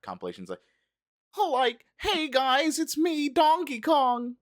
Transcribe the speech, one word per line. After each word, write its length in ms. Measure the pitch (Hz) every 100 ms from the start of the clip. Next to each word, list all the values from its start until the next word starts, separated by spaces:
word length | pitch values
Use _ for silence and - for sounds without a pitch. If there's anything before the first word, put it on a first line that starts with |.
compilations, 460 | - 92 90 87 90
like, 120 | 92 _ _ _ _ _ _ _ -
Oh, 120 | 392
like, 320 | 254 254 240 _ _
hey 300 | 392 370 311
guys, 500 | 262 262 262 311 311
it's 180 | 311 -
me, 320 | 339 311 294
Donkey 520 | 262 311 330 330 240
Kong. 560 | 220 302 262 240 240 247